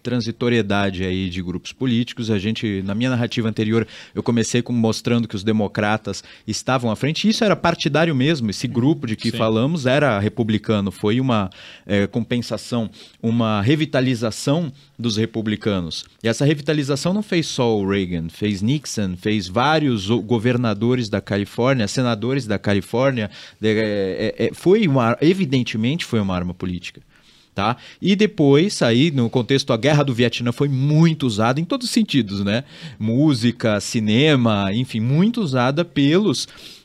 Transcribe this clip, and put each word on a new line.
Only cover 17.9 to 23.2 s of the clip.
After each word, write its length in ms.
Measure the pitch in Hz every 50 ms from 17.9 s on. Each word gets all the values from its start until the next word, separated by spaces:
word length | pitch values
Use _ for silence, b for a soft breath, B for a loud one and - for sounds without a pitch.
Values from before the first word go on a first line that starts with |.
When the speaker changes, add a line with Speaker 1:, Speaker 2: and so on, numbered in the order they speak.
| 98 101 95 87 87 85 82 82
Speaker 1:
fez 320 | - - 104 104 104 92
Nixon, 540 | 98 110 139 156 - - - - 104 92 90 90
fez 300 | - 110 107 107 92 92
vários 600 | 90 117 123 147 156 160 151 143 120 107 92 95
o-, 120 | 117 117
governadores 880 | 92 107 120 117 101 123 127 123 123 117 104 101 113 117 127 127 120 104
da 100 | 110 98
Califórnia, 680 | - - 110 104 101 - - - 117 131 139 127 107 101
senadores 560 | - - 127 123 117 104 107 120 135 143 117
da 120 | 104 104 95
Califórnia. 720 | - 107 101 101 92 - - 117 131 139 131 120